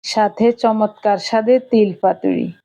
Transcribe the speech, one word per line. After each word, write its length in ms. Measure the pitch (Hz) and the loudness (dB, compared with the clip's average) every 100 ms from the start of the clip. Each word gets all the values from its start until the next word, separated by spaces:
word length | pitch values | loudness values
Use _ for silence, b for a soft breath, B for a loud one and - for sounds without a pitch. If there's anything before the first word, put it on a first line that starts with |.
সাথে 420 | - - 214 - 233 | -6 -2 -2 0 0
চমৎকার 640 | 240 226 220 214 214 214 202 | 2 -2 0 -4 -4 -4 -4
স্বাদে 380 | - 226 220 254 254 | -2 -2 2 0 2
তিল 220 | 226 208 175 | 2 2 0
পাতুরি। 480 | 190 185 190 180 175 170 | -2 -2 -4 -4 -6 -10